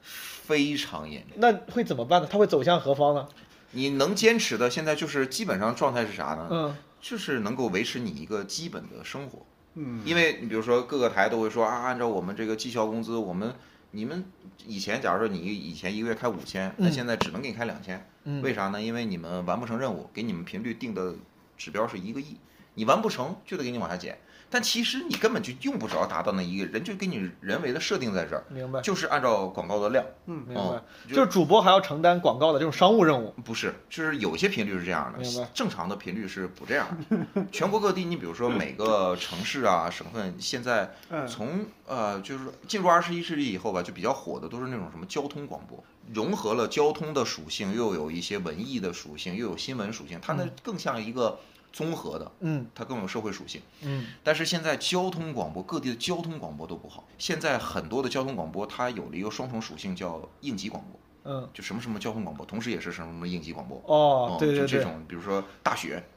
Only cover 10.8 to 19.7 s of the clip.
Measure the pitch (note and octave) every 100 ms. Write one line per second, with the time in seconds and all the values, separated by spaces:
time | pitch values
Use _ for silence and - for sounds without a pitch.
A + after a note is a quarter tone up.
10.8 | A#2+ C#3+ A#2+ G2+ G#2+ A2+ A2 A2+ A2+ A#2+
11.8 | B2 B2 A#2+ G2 F2 G#2+ A2 A2 B2+ A#2
12.8 | A2 A2+ A2 A#2 G2+ F2+ A2 C3 - -
13.8 | _ G#2+ A#2 F3 F#3 - - - - G2+
14.8 | F#2 A2+ G2+ F#2 A2 F#2 F2 G#2 D2+ D#2+
15.8 | F2+ G#2 A2+ A2 B2 F#2+ - G2 F#2+ -
16.8 | F3+ C#3+ A#2+ A2 - E2+ B2+ G#2 A#2 -
17.8 | F#2+ F#2 - _ - C#3+ C3+ G#2+ G2 G#2
18.8 | A2 A#2 A2+ F2+ E2 F2+ F2 F#2+ A#2